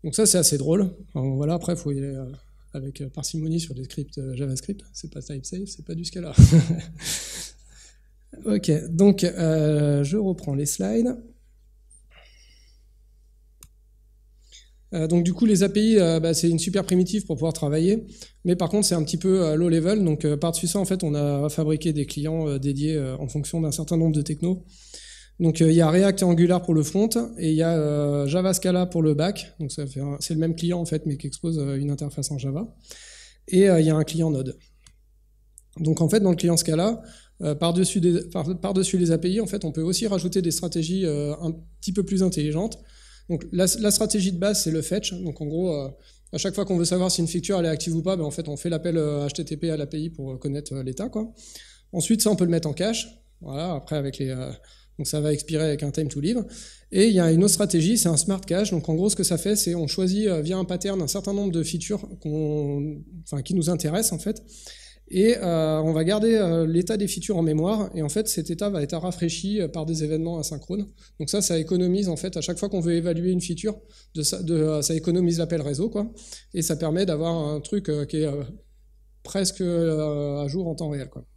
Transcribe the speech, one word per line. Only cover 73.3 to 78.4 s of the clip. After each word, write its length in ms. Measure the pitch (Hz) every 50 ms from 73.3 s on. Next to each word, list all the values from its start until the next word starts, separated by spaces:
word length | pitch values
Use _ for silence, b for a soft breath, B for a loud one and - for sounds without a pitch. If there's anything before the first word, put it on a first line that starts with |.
une 100 | 185 180
feature, 380 | 175 - 170 156 - 214 208 - b b b b b b _
de 80 | 160
sa-, 220 | 147 - - 185 185
de, 100 | 160 170
euh, 280 | 160 156 156 156 151 143
ça 100 | - 165
économise 460 | 160 156 180 170 180 180 170 170 165
l'appel 220 | 165 160 170 165
réseau, 280 | 143 143 143 127 185 226
quoi. 240 | - 202 208 226 226 B B B B B B B -
Et 80 | 185
ça 140 | 160 - 165
permet 320 | 151 165 156 156 175 202 185
d'avoir 260 | 160 147 160 165 170
un 260 | 165 151 147 151 151
truc, 300 | 139 - - 202 190 -
euh, 160 | 151 147 147
qui 120 | 143 - 156
est, 80 | 156
euh, 180 | 151 139 147